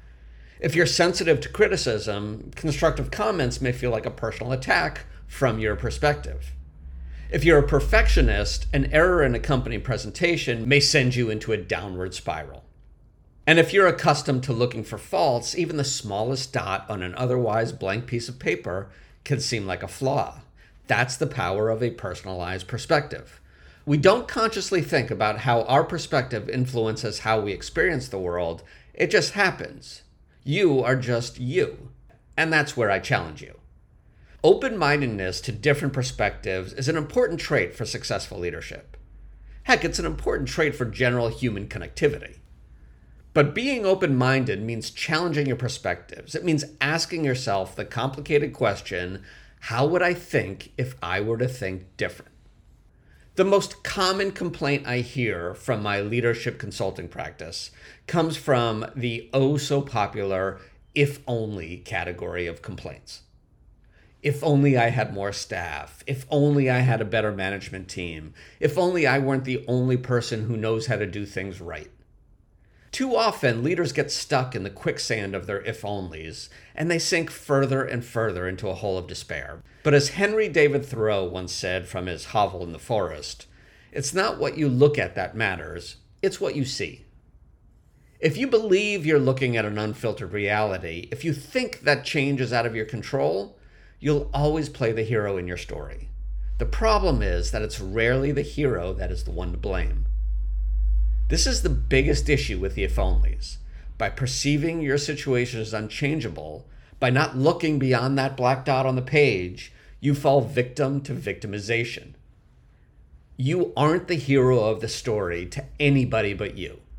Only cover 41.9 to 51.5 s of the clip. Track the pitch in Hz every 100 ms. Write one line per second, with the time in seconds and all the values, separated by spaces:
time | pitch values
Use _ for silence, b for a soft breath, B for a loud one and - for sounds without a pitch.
41.9 | - 151 - - - - - - b b
42.9 | b b b - - 147 165 254 262 196
43.9 | 190 170 131 127 135 117 101 110 120 -
44.9 | - - 160 175 147 143 123 127 - 95
45.9 | 87 - - - 160 180 156 - - 139
46.9 | 160 - 170 147 123 - 98 95 - 107
47.9 | - 131 139 139 147 147 - 117 92 -
48.9 | 90 90 95 B B B B - 117 143
49.9 | 175 180 175 - 139 95 95 - - 127
50.9 | - 85 92 104 117 127